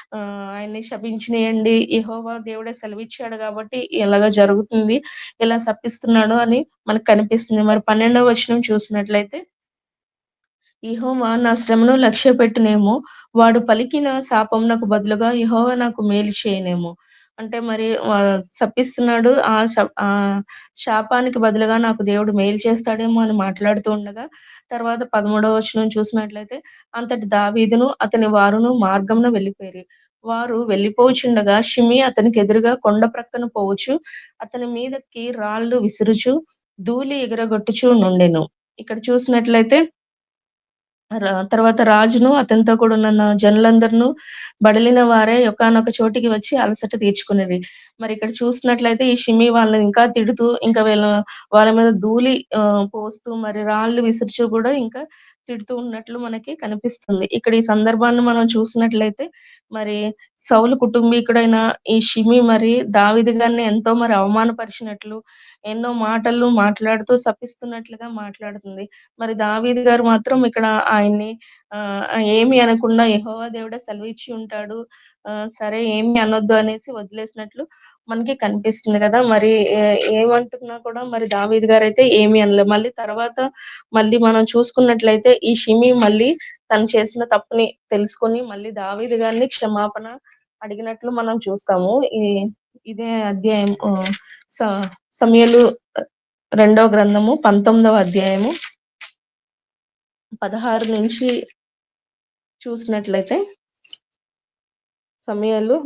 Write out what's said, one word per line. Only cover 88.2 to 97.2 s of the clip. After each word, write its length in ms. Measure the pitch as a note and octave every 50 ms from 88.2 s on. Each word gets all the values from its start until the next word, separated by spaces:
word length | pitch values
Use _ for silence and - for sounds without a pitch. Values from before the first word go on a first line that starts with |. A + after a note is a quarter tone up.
| A3+ A3+ A3+ A#3+ B3+
మళ్ళీ 260 | A3+ G3+ G3+ G#3 A3+ G#3
దావీదు 420 | G#3 F#3+ F#3+ G3+ G#3 A#3 A#3 A#3+
గారిని 300 | A3+ A3+ A3+ A3+ A#3 C4
క్షమాపణ 600 | C4+ - - A#3 A3 G#3+ G#3 G#3 G#3 - - A3 A3+ B3 C#4+ _ _ _ _ _ _ _ _
అడిగినట్లు 500 | G#3+ G#3 G#3 G#3 A3+ A3+ A3+ A3+ A#3+ A#3+
మనం 260 | A#3+ A#3 A3+ A3+ A#3 A3
చూస్తాము. 520 | - G3 G3 G3+ - - F#3+ F3+ F3+ G3 A3+ C#4+ - - -
ఈ, 100 | A3 G#3 G3+ G3+ G3 G3 G#3+ G#3 _ _ _ _ _ _
ఇదే 260 | A3 G#3+ G#3 A#3 A3+ A3+ A3 G#3+
అధ్యాయం, 460 | G3+ G3+ F#3+ G3 A3 A3 G#3 G3+ G3+ G3+ G3+ -
ఆహ్, 260 | G#3 G3 F#3 F#3+ G3 G3+ - _ - - _ _ _
స-, 340 | - - A3+ G#3 G3 G3+ G3 F#3 - _ _ _ -
సమూయేలు 480 | - G#3 A3+ A3+ A#3 A#3 A#3 A#3 A#3+ A#3+ - A#3 - _ _ - - - _ _ _ _ _ _ _ _ _
రెండో 320 | - G#3+ G#3+ G#3+ G#3+ A3 A3+
గ్రంథము 460 | A3 G#3 G#3+ G3+ G#3 G3+ G#3